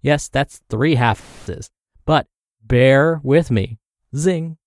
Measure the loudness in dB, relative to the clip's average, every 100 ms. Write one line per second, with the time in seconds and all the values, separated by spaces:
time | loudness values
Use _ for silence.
0 | 0 -2 -2 -4 -6 -8 _ -4 0 2
1 | 0 -2 -8 -20 -16 -16 -16 _ _ _
2 | -2 -2 -2 _ _ _ _ 2 4 4
3 | 2 -2 0 0 2 -2 -4 -10 _ _
4 | _ -4 -2 -2 -6 -14